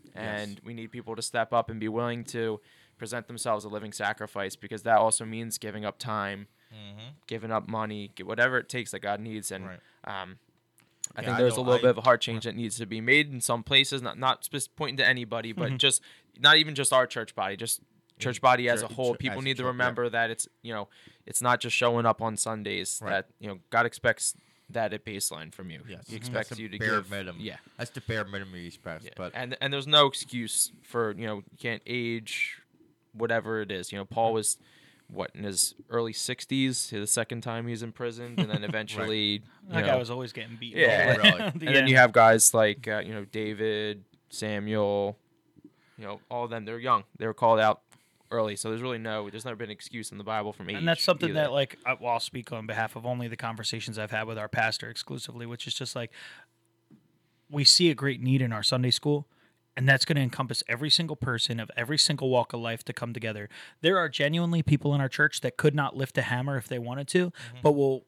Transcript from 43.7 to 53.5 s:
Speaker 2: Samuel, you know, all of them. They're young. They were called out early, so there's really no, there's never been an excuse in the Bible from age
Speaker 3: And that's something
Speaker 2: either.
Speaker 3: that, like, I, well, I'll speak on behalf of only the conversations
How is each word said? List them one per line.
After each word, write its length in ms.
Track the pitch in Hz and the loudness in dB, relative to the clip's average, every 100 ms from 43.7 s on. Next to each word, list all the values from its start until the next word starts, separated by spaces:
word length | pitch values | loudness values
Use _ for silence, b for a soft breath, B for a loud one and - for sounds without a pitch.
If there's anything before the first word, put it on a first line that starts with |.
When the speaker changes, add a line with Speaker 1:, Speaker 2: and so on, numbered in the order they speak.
| 107 107 104 - _ _ | -2 -4 -6 -14 _ _
Speaker 2:
Samuel, 880 | - 107 104 104 107 101 101 101 107 _ _ _ _ - _ _ - | -8 -6 -4 -2 2 2 2 0 -4 _ _ _ _ -20 _ _ -16
you 60 | 104 | -14
know, 160 | 104 - | -14 -8
all 140 | 120 | -6
of 60 | 120 | -4
them. 140 | 113 | -6
They're 140 | 107 117 | -8 -4
young. 260 | 127 113 - - | 0 0 0 -6
They 80 | 113 | -6
were 80 | |
called 260 | - 117 110 | 2 6 8
out 220 | 107 107 _ _ _ _ - | 6 2 _ _ _ _ -6
early, 260 | 117 110 101 | -2 -2 -2
so 140 | 110 | -6
there's 100 | 113 | -4
really 160 | 127 117 | -4 -6
no, 320 | 110 110 101 | -6 -6 -8
there's 160 | 110 | -10
never 120 | 123 113 | -12 -10
been 100 | 110 | -10
an 60 | |
excuse 400 | 104 - 120 104 | -12 -14 -12 -12
in 40 | 101 | -10
the 80 | |
Bible 300 | 101 110 107 | -4 -4 -4
from 160 | - 90 | -8 -8
age 60 | 101 | -2
Speaker 3:
And 120 | 165 | 0
that's 140 | 165 | 2
something 240 | - 156 165 | 2 0 0
Speaker 2:
either. 120 | 156 | 0
Speaker 3:
that, 120 | 147 | 0
like, 240 | 139 135 - | 0 -2 -4
I, 80 | 127 | -6
well, 200 | 131 120 | -4 -2
I'll 40 | 117 | -2
speak 300 | - 123 117 | -2 -10 -10
on 160 | 117 110 | -10 -6
behalf 300 | 110 110 117 | -4 -4 -6
of 80 | |
only 240 | 120 123 117 | -6 -4 -6
the 80 | 110 | -6
conversations 640 | 117 | -8